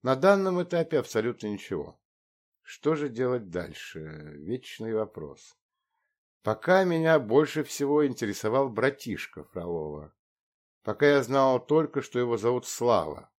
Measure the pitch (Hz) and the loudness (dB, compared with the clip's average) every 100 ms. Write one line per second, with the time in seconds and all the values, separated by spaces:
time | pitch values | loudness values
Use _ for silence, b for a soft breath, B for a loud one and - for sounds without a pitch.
0 | 127 135 185 196 190 180 175 170 165 151 | 0 4 6 4 2 0 0 -2 0 0
1 | 117 113 113 120 110 101 - 90 71 _ | 0 -2 -2 -4 -6 -8 -6 -6 -6 _
2 | _ _ _ _ _ _ - - 147 156 | _ _ _ _ _ _ -20 -4 -2 -2
3 | 143 113 127 123 101 87 80 76 - 80 | -4 -2 -2 -2 -4 -8 -8 -14 -16 -14
4 | 78 76 78 73 80 127 - - 113 110 | -14 -14 -16 -14 -8 -8 -8 -10 -4 -2
5 | 107 - 76 69 - _ _ _ _ _ | -2 -6 -14 -16 -20 _ _ _ _ _
6 | _ _ _ _ - 110 - 185 185 165 | _ _ _ _ -4 -4 2 4 4 2
7 | 160 160 110 127 151 156 139 - 143 147 | 4 4 4 4 4 -2 -6 -2 0 2
8 | 147 120 110 98 107 127 139 110 127 139 | 2 0 -4 -2 0 0 0 0 -2 -2
9 | 123 98 - - 76 90 87 85 76 73 | -8 -8 -10 -14 -12 -10 -6 -6 -6 -10
10 | 76 _ _ _ _ _ _ _ - 104 | -14 _ _ _ _ _ _ _ -8 2
11 | 143 143 120 135 135 127 - 151 151 143 | 4 4 4 4 4 2 2 2 2 -4
12 | - 123 123 117 110 123 - - 120 107 | -4 -2 0 0 0 0 -4 -2 2 2
13 | 78 69 - _ | 2 -8 -16 _